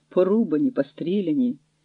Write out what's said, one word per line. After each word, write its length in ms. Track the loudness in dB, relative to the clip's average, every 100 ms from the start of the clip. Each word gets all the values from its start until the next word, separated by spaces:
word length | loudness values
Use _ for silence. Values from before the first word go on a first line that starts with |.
| _
порубані, 640 | 0 2 2 0 0 0
постріляні? 880 | -2 -6 -6 -4 -2 -2 0 -2 -4 _ _